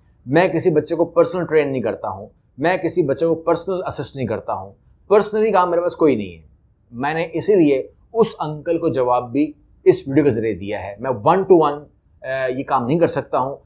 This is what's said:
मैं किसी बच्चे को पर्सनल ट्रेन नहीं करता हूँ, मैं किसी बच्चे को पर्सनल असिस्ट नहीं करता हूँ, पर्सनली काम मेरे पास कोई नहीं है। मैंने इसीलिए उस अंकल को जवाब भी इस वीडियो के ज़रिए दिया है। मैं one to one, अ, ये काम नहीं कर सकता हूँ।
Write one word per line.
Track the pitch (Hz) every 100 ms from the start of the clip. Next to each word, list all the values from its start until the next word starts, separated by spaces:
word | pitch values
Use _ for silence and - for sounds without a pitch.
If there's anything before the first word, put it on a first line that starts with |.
| _ _ 123
मैं | 147 185
किसी | 160 180
बच्चे | 151 151
को | 165
पर्सनल | 170 170 160 180
ट्रेन | 165 156 139
नहीं | 131
करता | 107 95 104
हूँ, | 98 107 _ _ -
मैं | 151 185
किसी | 170 175
बच्चे | 147 135 165
को |
पर्सनल | 160 165 165 - 180 147
असिस्ट | - 131 139
नहीं | 117
करता | 104 -
हूँ, | 98 98 - _ _ -
पर्सनली | 208 208 214 220
काम | 190 180
मेरे | 170
पास | 175
कोई | - 160 120
नहीं | 95 82
है। | 80 _ _ _ _
मैंने | 120 139 160
इसीलिए | 170 165 180 202 151 131 - _ _
उस | 226 220
अंकल | - 156 151 143 165
को | 165
जवाब | 127 123 123 117
भी | 123 151 - _ _ 190
इस | 175 135
वीडियो | 135
के | 143
ज़रिए | 117 110
दिया | 92 101 101
है। | 95 101
मैं | 127
one | 110 110 185
to | 190 180
one, | 151 147 147 _ _ _
अ, | 131
ये | 135 131 131
काम | 139 139 117
नहीं | 165
कर | 165
सकता | 147 - 139
हूँ। | 131 139